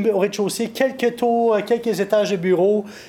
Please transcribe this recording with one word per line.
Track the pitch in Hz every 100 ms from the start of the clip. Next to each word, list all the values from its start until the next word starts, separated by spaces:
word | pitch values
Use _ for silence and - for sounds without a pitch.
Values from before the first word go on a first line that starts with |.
| 214
au | 196
rez-de-chaussée, | 202 - 196 - 226
quelques | - 262 262 240 240
tours, | 240 233 233 208
euh, |
quelques | 208 233 233 185
étages | 196 214 190
de | 196
bureaux, | 185 175 196 214 202 -